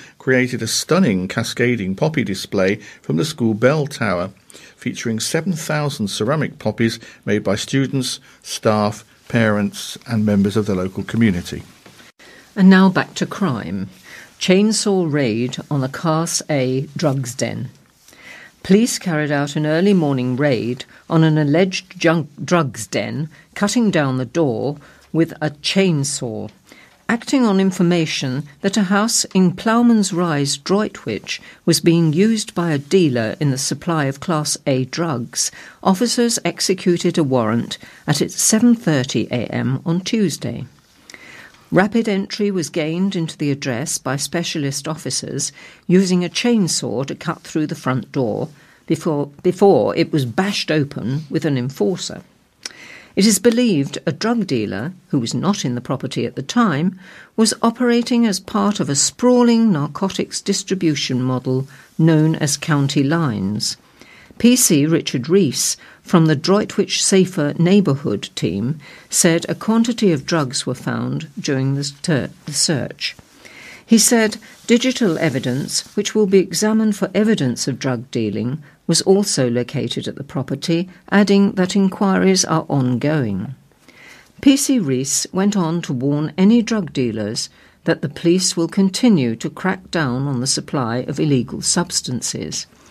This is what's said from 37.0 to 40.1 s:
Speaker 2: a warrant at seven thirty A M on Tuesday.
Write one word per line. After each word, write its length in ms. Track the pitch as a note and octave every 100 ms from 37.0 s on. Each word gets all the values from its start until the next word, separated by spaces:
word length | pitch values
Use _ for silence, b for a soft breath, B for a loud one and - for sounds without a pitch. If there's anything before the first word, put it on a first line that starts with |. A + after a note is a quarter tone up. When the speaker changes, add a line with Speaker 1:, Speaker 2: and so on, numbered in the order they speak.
| F3+ E3+
Speaker 2:
a 40 |
warrant 540 | C#3+ B2+ A2 A#2 - - B B -
at 100 | - -
seven 440 | - - A3 A#3+
thirty 540 | A#3 F3+ C#3+ B2 A#2+ G2+
A 140 | A#2+ -
M 340 | A#2 A#2+ C3
on 160 | E3+ F3
Tuesday. 640 | F#3